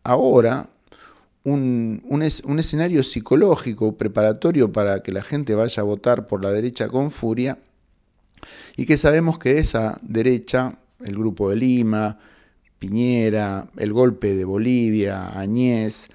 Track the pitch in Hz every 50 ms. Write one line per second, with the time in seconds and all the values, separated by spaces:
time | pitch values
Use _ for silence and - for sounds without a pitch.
0 | _ 123 123 131 254 262 214 123 113 117 127 - - - _ _ _ _ - -
1 | - - _ _ _ _ _ _ _ 139 143 139 131 127 123 117 113 113 107 -
2 | - - 143 151 156 156 - - - - 143 160 160 - 147 151 165 180 175 143
3 | 131 - - 117 107 - - 151 202 196 156 - - 123 107 - 110 110 107 -
4 | - 104 101 110 107 107 107 - - - 190 147 120 104 85 110 101 101 98 95
5 | - - 95 98 107 - 147 147 143 120 107 107 113 113 - 113 104 104 104 98
6 | - 123 120 113 104 - 104 95 95 98 101 107 117 123 120 - 110 - - 131
7 | 139 147 143 - 120 113 113 120 123 135 - - _ _ _ _ _ _ _ _
8 | _ _ _ _ _ _ _ _ - - - - - - - - 131 - 156 -
9 | - 147 151 160 165 165 160 165 - 123 139 151 160 - - 113 113 110 - -
10 | - - 117 113 113 127 127 113 120 - - 127 127 127 - - _ _ _ _
11 | 247 101 98 101 110 110 90 - 104 98 101 113 127 127 127 123 117 110 107 107
12 | 107 107 107 - - - _ _ _ _ _ _ _ _ _ _ - 95 101 113
13 | 123 123 123 117 113 110 104 107 104 98 98 98 - - - - - 104 107 120
14 | 127 127 110 - - 101 98 95 92 92 95 104 113 127 127 123 117 110 107 107
15 | 101 98 98 95 92 95 104 95 98 101 110 123 127 127 120 110 110 107 107 -
16 | - -